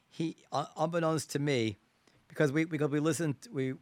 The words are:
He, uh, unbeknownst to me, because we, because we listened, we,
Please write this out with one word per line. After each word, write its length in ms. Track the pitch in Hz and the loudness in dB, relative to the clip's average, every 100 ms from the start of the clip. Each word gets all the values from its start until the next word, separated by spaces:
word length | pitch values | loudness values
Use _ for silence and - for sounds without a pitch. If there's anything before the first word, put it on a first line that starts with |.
| _ | _
He, 260 | - 165 - - | -6 -6 -6 -6
uh, 140 | 135 151 - | -4 -4 -2
unbeknownst 540 | 160 170 165 160 - | -2 2 2 0 -2
to 80 | 139 | -2
me, 400 | 147 131 110 104 _ _ _ _ _ | 2 2 2 -2 _ _ _ _ _
because 240 | - 151 | 0 2
we, 140 | 147 160 | 2 0
because 240 | 156 147 | 0 0
we 80 | 147 | 2
listened, 360 | 147 139 160 127 240 | 2 2 0 -4 -6
we, 220 | 156 131 - | -4 -4 -4